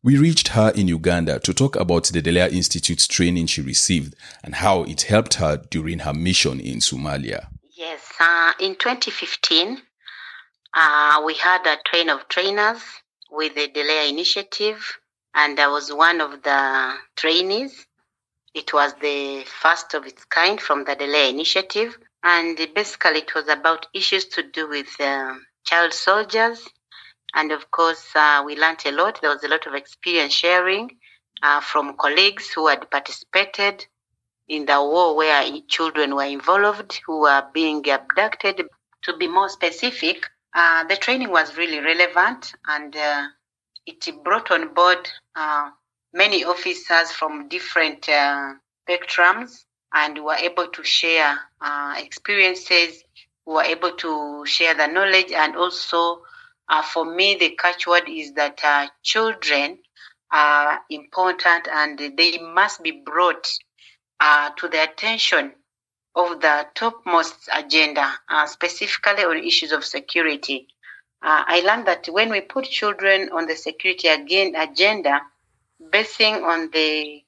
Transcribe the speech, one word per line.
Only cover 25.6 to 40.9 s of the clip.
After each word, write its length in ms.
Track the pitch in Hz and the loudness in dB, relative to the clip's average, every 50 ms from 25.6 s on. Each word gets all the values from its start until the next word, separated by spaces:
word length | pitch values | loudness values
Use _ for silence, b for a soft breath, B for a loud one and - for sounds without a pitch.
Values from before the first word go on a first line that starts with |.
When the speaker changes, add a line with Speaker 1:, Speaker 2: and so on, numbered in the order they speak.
| _ | _
Speaker 2:
child 280 | - 170 170 170 165 | 0 2 2 2 2
soldiers. 760 | 160 - - 190 190 214 214 208 - 220 226 233 233 226 - - _ _ _ _ B B B B B _ _ - - | 0 -2 2 2 2 2 2 0 0 0 2 0 0 -6 -16 -20 _ _ _ _ B B B B B _ _ -6 -2
And 180 | 156 151 151 | -2 -2 -2
of 180 | 151 147 - _ | -4 -6 -6 _
course, 360 | - - 165 165 160 160 - - - | 0 2 2 2 2 -2 -10 -4 0
uh, 260 | 156 151 151 147 143 143 | 4 4 6 4 4 2
we 100 | 147 151 | -2 -2
learned 240 | 147 156 160 160 - - | 0 0 0 0 0 -4
a 40 | 143 | -4
lot. 300 | 139 147 175 208 220 - | 0 2 0 0 0 -2
There 100 | - 151 | -2 -2
was 140 | 143 139 147 | -2 0 -2
a 40 | 143 | -2
lot 180 | 156 156 - | -2 -2 -2
of 80 | 156 139 | -6 -10
experience 580 | 139 139 - - _ - 180 175 170 147 143 | -10 -10 -12 -20 _ -6 -2 0 0 0 2
sharing, 640 | - - - 170 180 180 180 185 190 202 226 254 - b b b b b b _ _ - | 0 0 2 4 4 4 2 2 -2 -2 -4 -10 -14 b b b b b b _ _ -2
uh, 180 | - 143 147 147 | 0 2 2 2
from 340 | 143 - - 151 143 143 139 - | 0 -2 -2 -2 -2 -2 -6 -4
colleagues 520 | - 143 147 165 190 202 202 - - - | -2 0 2 4 2 2 2 -2 -12 -8
who 180 | - 165 156 156 | -6 0 2 2
had 220 | 143 135 - _ | 2 2 -2 _
participated 960 | - 143 139 - - - - _ - 185 196 196 - - 202 202 202 196 - _ _ _ _ _ _ _ _ _ _ _ _ _ | -6 -6 -4 -6 -14 -16 -16 _ -2 -2 -2 -2 -2 -2 -2 -2 -2 -6 -16 _ _ _ _ _ _ _ _ _ _ _ _ _
in 160 | 156 151 147 | -8 -6 0
the 180 | 139 147 143 | 2 2 2
war 320 | 143 143 156 175 180 165 151 | 4 2 4 4 4 4 4
where 300 | 151 160 156 151 143 135 - 143 151 - - | 2 2 4 4 2 2 0 -6 -10 -6 -6
children 480 | - - 165 160 156 156 151 139 139 | -2 -2 -2 -2 0 0 -2 0 0
were 80 | 139 139 | -2 -2
involved, 800 | 139 139 139 135 - 180 202 202 208 208 202 214 _ - - - | -4 -4 -4 0 2 2 4 4 2 0 -2 -8 _ -14 -14 -8
who 140 | - 160 156 | -8 -2 2
were 240 | 151 147 139 139 139 - | 4 6 4 4 2 0
being 340 | _ 160 165 156 151 151 139 | _ -2 0 0 0 -2 0
abducted. 800 | 143 139 135 - - - 190 202 214 - - - 196 196 196 170 - _ _ _ _ _ _ | 0 0 0 0 -2 0 0 0 0 -2 -2 -4 -4 -2 -2 -8 -10 _ _ _ _ _ _
To 140 | - - 170 160 | -10 -10 -4 -4
be 100 | 180 170 | -4 0
more 220 | 170 190 196 190 | 0 0 0 0
specific, 720 | - _ - 170 165 - - 247 247 - - 165 180 - - - _ _ _ _ - | -4 _ -4 -4 -2 -2 -6 -6 -4 -2 -4 -4 -2 -4 -8 -12 _ _ _ _ 0
uh, 300 | 165 170 170 165 165 165 | 2 4 4 4 2 2
the 120 | 165 | 0